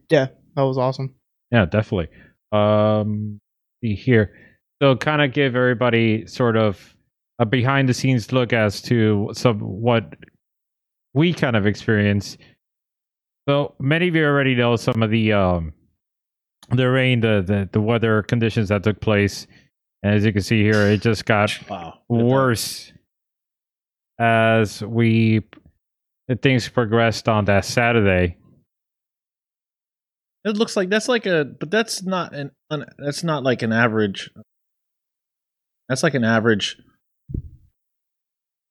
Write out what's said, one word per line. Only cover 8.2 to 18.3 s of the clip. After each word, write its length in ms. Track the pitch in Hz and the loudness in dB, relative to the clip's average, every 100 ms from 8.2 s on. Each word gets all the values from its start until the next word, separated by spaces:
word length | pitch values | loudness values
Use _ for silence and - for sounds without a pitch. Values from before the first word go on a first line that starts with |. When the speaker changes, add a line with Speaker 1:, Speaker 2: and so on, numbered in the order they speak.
| 101 | 0
Speaker 2:
look 220 | 131 117 | -2 0
as 260 | 117 107 - | 0 0 -2
to 460 | - 120 110 104 107 | -2 0 2 0 -2
some, 260 | - 127 107 | -2 -2 -2
what 560 | 113 98 117 113 - - - _ _ _ _ _ _ _ _ | -4 -6 0 0 -2 -12 -20 _ _ _ _ _ _ _ _
we 220 | 135 175 | -2 0
kind 200 | 156 143 | 0 -2
of 120 | 113 101 | 0 0
experience. 720 | 98 - 107 104 101 - - - _ _ _ _ _ _ _ _ _ - | -2 0 2 2 0 -4 -12 -20 _ _ _ _ _ _ _ _ _ -2
So 280 | 143 143 - | -2 -2 -4
many 300 | 131 165 180 | -2 0 0
of 80 | 160 | 2
you 80 | |
already 300 | 151 143 135 | 2 2 2
know 220 | 123 120 117 | 2 2 0
some 260 | - 113 | 0 0
of 80 | 110 | 0
the, 240 | 113 107 | 2 2
um, 400 | 104 92 87 80 - _ _ _ _ _ _ _ _ - | 2 2 0 -4 -12 _ _ _ _ _ _ _ _ -4
the 180 | 123 127 | 0 2
rain, 300 | 131 127 123 | 2 2 2
the, 220 | 110 104 90 | 2 0 0
the, 220 | 101 95 | -2 -2
the 100 | 110 | -2
weather 420 | 107 117 113 107 | 0 0 2 0
conditions 480 | 101 | 0